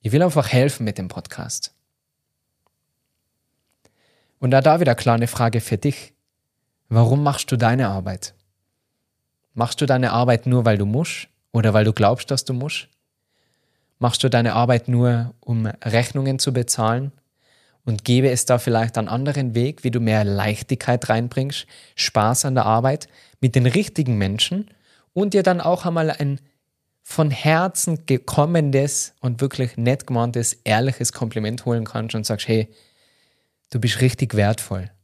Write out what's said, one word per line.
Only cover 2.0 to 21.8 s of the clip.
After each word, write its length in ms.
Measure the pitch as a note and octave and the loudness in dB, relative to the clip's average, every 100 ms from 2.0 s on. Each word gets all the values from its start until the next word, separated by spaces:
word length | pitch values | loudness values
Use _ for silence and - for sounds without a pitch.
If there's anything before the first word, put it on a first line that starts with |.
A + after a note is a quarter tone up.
| _ _ _ _ _ _ _ _ _ _ _ _ _ _ _ _ _ _ _ _ _ _ _ _ | _ _ _ _ _ _ _ _ _ _ _ _ _ _ _ _ _ _ _ _ _ _ _ _
Und 140 | C3 | 2
da, 80 | C3+ | 4
da 180 | C#3+ D#3+ | 6 4
wieder 160 | D#3 | 4
klar 220 | A#2+ B2+ A#2 | 2 2 2
eine 100 | A#2 | 0
Frage 340 | - A#2 A2+ | 0 0 0
für 160 | - G#2+ | -2 -2
dich. 360 | D3 - - _ _ _ _ _ _ _ _ | -2 -4 -14 _ _ _ _ _ _ _ _
Warum 340 | A2+ A#2 C3+ | 4 4 4
machst 280 | D3 C3+ - | 0 -2 -4
du 60 | B2 | 0
deine 320 | A2+ B2+ A#2+ | 2 2 0
Arbeit? 460 | F#2+ F#2+ F#2 - _ _ _ _ _ _ _ _ _ _ _ _ | -4 -6 -10 -14 _ _ _ _ _ _ _ _ _ _ _ _
Machst 260 | - A#2 - | -4 -2 0
du 60 | C#3 | 2
deine 260 | C3 B2 | 2 2
Arbeit 340 | A2+ B2 A#2 - | 2 4 2 4
nur, 180 | B2 | 2
weil 140 | A#2 G#2 | 4 2
du 80 | G2+ | 2
musst 420 | A#2+ E3+ - - _ _ | 0 -2 -6 -14 _ _
oder 220 | A#2 A2 | 0 4
weil 100 | G#2+ | 4
du 80 | G#2+ | 4
glaubst, 380 | G#2 G#2 B2 - | 4 2 2 -2
dass 140 | C3 | -6
du 80 | - | -4
musst? 360 | B2 C#3+ - - _ _ _ _ _ _ _ _ _ _ _ | -6 -6 -8 -12 _ _ _ _ _ _ _ _ _ _ _
Machst 260 | A#2+ - | -4 0
du 60 | C3+ | 0
deine 240 | A#2+ A#2 | 2 2
Arbeit 340 | A2 A#2+ A#2+ - | 0 2 2 2
nur, 460 | B2 B2 A#2+ A#2+ - | 2 2 2 -2 -10
um 260 | - A#2 A2 | -6 -4 -4
Rechnungen 720 | - A#2 A2+ A#2 C#3 C3+ C3+ | -6 -2 0 0 -4 -4 -2
zu 140 | - | -2
bezahlen? 600 | B2+ A#2+ - A2 A#2+ C3+ - _ _ _ _ _ _ | -2 -2 -2 0 -2 -4 -12 _ _ _ _ _ _
Und 200 | - G#2+ | -6 -4
gebe 260 | - B2 B2+ | 2 2 2
es 160 | B2 - | 0 0
da 120 | B2 | 0
vielleicht 380 | - A2+ A2+ A#2 | 2 0 0 -4
einen 120 | G#2+ | -4
anderen 460 | A#2+ C#3 C#3 C3 | -4 -2 -2 -2
Weg, 300 | A#2 B2 D3+ | -2 -2 -2
wie 60 | C3 | -4
du 100 | A#2+ | -2
mehr 240 | A2+ A2 | 0 2
Leichtigkeit 840 | G#2 G2+ G#2 G#2 - C3 - A#2+ - | 2 0 -2 -4 -4 -6 -2 -2 0
reinbringst, 580 | A#2 A#2+ - C3+ C#3 - - | -2 0 -4 -6 -8 -12 -20